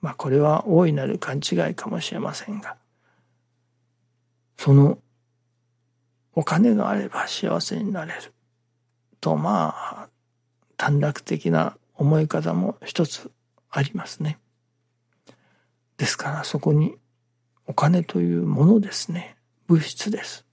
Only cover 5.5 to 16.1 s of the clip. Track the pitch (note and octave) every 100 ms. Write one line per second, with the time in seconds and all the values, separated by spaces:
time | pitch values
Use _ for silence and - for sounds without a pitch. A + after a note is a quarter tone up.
5.5 | _ _ _ _ _ _ _ _ - D#3+
6.5 | D#3+ A#3 G#3+ - C#3+ G3+ - - - F3
7.5 | E3+ - - G#3 G3 D#3+ - - _ _
8.5 | _ _ _ _ _ _ _ - D#2 E3
9.5 | G2+ D#2 - - - - _ _ _ _
10.5 | _ _ _ C#3+ C#3+ D3 C#3+ - D#3 E3+
11.5 | - - - _ _ C#3 D#3 D#3 D#3 D#3+
12.5 | E3+ F#3 - - - D#3+ - - _ _
13.5 | _ _ - C#3 G3 - - D3+ D3+ _
14.5 | _ _ _ _ _ _ _ _ - _
15.5 | _ _ _ _ _ C#3+